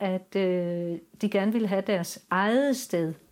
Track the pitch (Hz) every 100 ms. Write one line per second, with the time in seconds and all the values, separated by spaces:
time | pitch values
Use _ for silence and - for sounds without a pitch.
0 | 196 185 185 196 185 180 175 175 170 170
1 | - - 208 202 202 226 214 196 196 196
2 | 170 - - 180 202 240 285 254 - 175
3 | 160 156 _